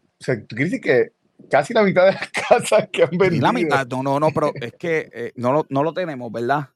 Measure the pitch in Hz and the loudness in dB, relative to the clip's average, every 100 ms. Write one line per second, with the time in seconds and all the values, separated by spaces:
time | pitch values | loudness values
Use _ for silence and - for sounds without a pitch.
0 | _ _ - 113 - 113 160 254 170 123 | _ _ -4 -4 -6 -6 -4 -2 2 2
1 | 113 _ _ - - 135 147 226 196 180 | 2 _ _ -20 -2 0 2 2 2 4
2 | 185 180 - - - 247 - 214 214 - | 4 2 -4 -4 2 2 4 0 0 0
3 | - 180 190 156 165 240 160 139 123 131 | 0 2 2 2 2 0 0 0 -2 -4
4 | 139 139 156 156 151 143 120 - 175 160 | -2 0 0 0 -2 -2 -10 -8 -4 -4
5 | - 113 117 123 123 151 - 139 160 185 | -4 -10 -10 -4 0 0 0 -2 -2 -4
6 | 170 127 120 113 120 147 139 | -6 -8 -10 -4 -2 -2 -4